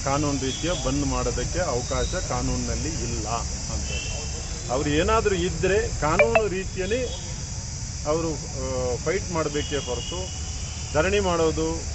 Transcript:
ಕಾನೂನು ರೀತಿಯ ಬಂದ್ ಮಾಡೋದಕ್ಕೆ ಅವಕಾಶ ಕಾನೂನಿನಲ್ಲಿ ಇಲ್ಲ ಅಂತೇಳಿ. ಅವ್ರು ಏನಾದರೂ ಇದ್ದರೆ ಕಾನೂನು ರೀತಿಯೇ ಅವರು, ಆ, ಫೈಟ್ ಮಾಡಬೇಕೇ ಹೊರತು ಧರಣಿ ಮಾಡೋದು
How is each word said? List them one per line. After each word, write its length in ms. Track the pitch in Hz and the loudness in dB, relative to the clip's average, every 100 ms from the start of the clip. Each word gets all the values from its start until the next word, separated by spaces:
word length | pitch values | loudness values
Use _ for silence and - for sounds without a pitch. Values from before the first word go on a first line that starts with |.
ಕಾನೂನು 340 | 139 143 147 139 | 2 2 2 2
ರೀತಿಯ 300 | 135 127 160 180 131 | 0 0 0 0 0
ಬಂದ್ 200 | 143 139 | 2 2
ಮಾಡೋದಕ್ಕೆ 520 | 127 123 117 117 170 | 2 0 0 0 0
ಅವಕಾಶ 560 | 175 123 123 131 120 | 0 0 0 0 0
ಕಾನೂನಿನಲ್ಲಿ 720 | 175 - 127 131 123 120 110 117 | 0 -2 0 0 0 0 -2 -2
ಇಲ್ಲ 400 | 117 117 117 110 117 107 - - | -2 -2 -2 -2 -2 -2 -4 -4
ಅಂತೇಳಿ. 460 | 113 - 226 - - - - - - - | -4 -2 -4 -4 -4 -4 -6 -6 -6 -2
ಅವ್ರು 200 | 127 147 | 0 2
ಏನಾದರೂ 440 | 147 196 220 208 | 4 4 4 4
ಇದ್ದರೆ 540 | 190 175 165 185 202 226 - | 2 0 2 4 4 2 0
ಕಾನೂನು 480 | 147 175 226 226 208 | 2 6 6 6 2
ರೀತಿಯೇ 720 | 185 185 185 185 240 247 - - - - - - - - - 147 | 0 -4 -4 0 0 -2 -6 -8 -6 -6 -6 -8 -8 -6 -6 0
ಅವರು, 280 | 160 165 | 0 0
ಆ, 640 | 147 - - 131 127 123 117 | -2 -6 -4 -2 0 0 0
ಫೈಟ್ 260 | 156 190 202 | 0 0 0
ಮಾಡಬೇಕೇ 460 | 165 151 147 139 143 | -2 0 0 0 -2
ಹೊರತು 520 | 120 120 - 180 185 - - - - - - | -2 -4 -4 -6 -6 -6 -6 -6 -6 -6 0
ಧರಣಿ 260 | 143 175 202 | 2 4 4
ಮಾಡೋದು 600 | 190 170 160 151 160 165 - | 4 4 4 2 0 -2 -4